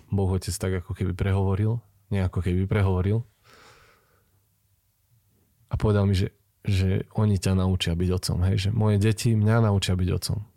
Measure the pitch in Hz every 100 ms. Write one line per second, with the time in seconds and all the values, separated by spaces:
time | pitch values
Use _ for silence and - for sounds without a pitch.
0 | - 98 95 92 - 92 95 92 - -
1 | 92 90 101 95 98 95 107 117 - _
2 | _ 101 92 - 90 90 95 107 98 92
3 | 92 110 117 _ _ - - - - _
4 | _ _ _ _ _ _ _ _ _ _
5 | _ _ _ _ _ _ _ - 110 104
6 | 98 95 95 - _ _ - 98 95 95
7 | - - 107 98 95 95 92 92 - 85
8 | 90 90 - 85 90 104 98 110 107 104
9 | 107 110 120 113 104 113 113 101 - 92
10 | 90 92 - 101 104